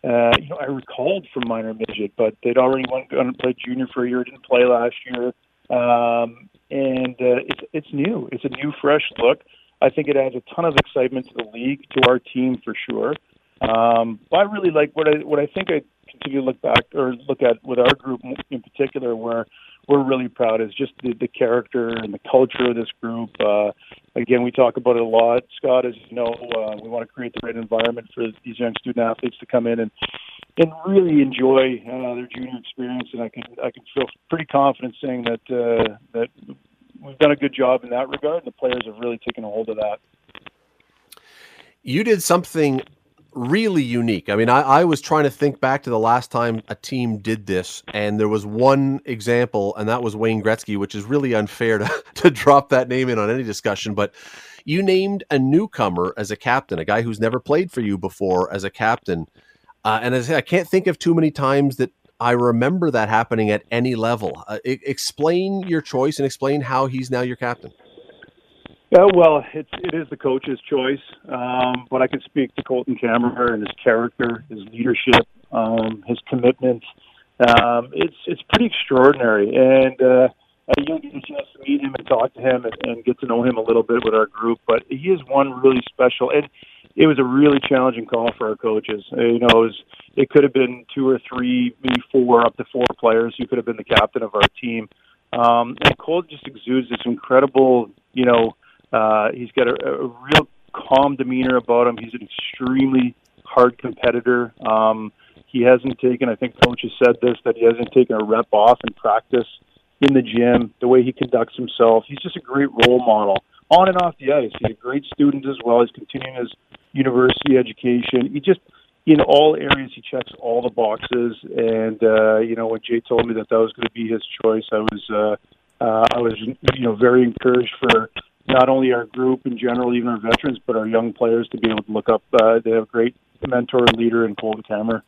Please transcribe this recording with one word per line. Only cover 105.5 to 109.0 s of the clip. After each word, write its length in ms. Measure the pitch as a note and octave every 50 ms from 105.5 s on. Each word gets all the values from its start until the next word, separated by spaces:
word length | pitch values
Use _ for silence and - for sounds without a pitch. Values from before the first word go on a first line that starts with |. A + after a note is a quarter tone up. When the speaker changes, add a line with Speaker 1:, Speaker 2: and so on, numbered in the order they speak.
| - B2+ A#2+
Speaker 1:
hasn't 360 | B2 B2+ B2 B2 C3+ B2 -
taken, 300 | - B2+ B2+ A#2+ C3 B2
I 60 | A2
think 200 | - - - - - -
Coach 180 | - - - -
has 100 | A#2 - - B2+
said 140 | A#2+ A#2 - -
this, 140 | B2 A#2 - _
that 120 | B2 A2+
he 80 | A#2 A#2
hasn't 280 | A#2 A#2 A#2 A#2+ A2+ -
taken 240 | C3+ B2 - A#2
a 80 | G#2+ G#2+
rep 240 | G#2 A2 A2 A2+ _ -
off 260 | G#2+ G#2 A#2 B2 - -
in 60 | A2+ -
practice 520 | -